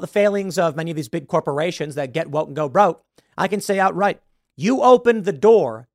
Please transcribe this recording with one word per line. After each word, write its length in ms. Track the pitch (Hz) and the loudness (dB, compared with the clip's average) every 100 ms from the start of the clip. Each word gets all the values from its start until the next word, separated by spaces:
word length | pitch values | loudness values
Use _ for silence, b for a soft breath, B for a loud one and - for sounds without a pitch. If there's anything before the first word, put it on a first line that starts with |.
the 40 | 180 | -2
failings 520 | 208 202 202 190 160 | 0 0 0 -4 -2
of 180 | 170 143 | -2 -2
many 140 | 165 | -8
of 60 | 156 | -8
these 120 | 127 | -8
big 200 | 170 135 | -8 -4
corporations 680 | 160 151 143 165 165 151 | -4 -2 -4 -4 -6 -8
that 180 | 143 135 | -8 -6
get 160 | 160 160 | -6 -6
woke 200 | 147 147 | -6 -6
and 80 | 139 | -6
go 120 | 147 | -2
broke, 340 | 180 196 - _ _ b - | 2 2 0 _ _ b -4
I 100 | 180 | -4
can 140 | 202 | -2
say 160 | - 196 | -2 0
outright, 420 | 190 185 202 - _ _ _ | 0 0 -2 -2 _ _ _
you 280 | - 190 262 | -4 -2 2
opened 420 | 254 247 240 226 | 6 6 4 0
the 80 | 185 | -2
door 560 | 143 208 220 131 110 127 | 2 6 6 4 -4 -14